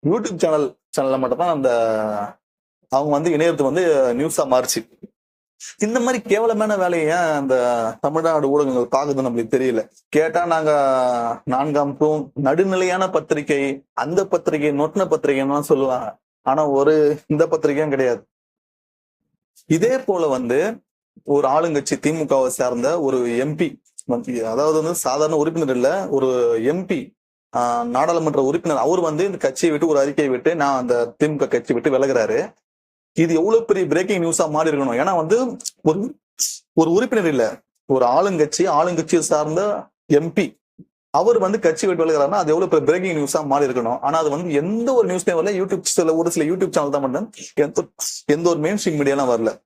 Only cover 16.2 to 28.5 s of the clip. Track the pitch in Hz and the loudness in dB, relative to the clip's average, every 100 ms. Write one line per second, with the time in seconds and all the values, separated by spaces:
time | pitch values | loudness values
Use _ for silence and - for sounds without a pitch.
16.2 | _ _ - 139 151 135 139 156 151 147 | _ _ -2 0 2 2 4 4 2 0
17.2 | _ 151 160 160 151 143 156 135 131 117 | _ 0 2 2 0 0 -2 0 0 -2
18.2 | _ _ _ _ _ _ _ _ _ _ | _ _ _ _ _ _ _ _ _ _
19.2 | _ _ _ _ _ 160 220 262 262 185 | _ _ _ _ _ 0 2 0 -2 0
20.2 | 165 131 123 127 190 226 _ _ _ _ | 0 -2 0 0 0 -4 _ _ _ _
21.2 | - 143 139 147 170 147 139 147 147 160 | -2 0 2 2 0 -2 -2 -2 -2 -2
22.2 | 147 135 131 - 127 120 127 170 139 131 | 0 0 0 -2 -2 0 -2 0 -2 -2
23.2 | 120 120 139 151 170 - _ - - 120 | -2 -2 -4 -2 -4 -4 _ -20 -6 -6
24.2 | 120 120 110 113 151 160 160 170 131 135 | -4 -6 -4 0 0 0 0 -2 -2 0
25.2 | 151 156 151 165 147 127 127 185 190 139 | 0 2 0 -2 -2 0 0 0 -2 0
26.2 | 131 127 120 117 117 170 180 165 - _ | 0 2 2 2 0 -2 -2 -6 -6 _
27.2 | _ _ _ 127 120 120 120 120 160 170 | _ _ _ -2 0 -2 -2 0 0 2
28.2 | 160 139 135 | 0 0 0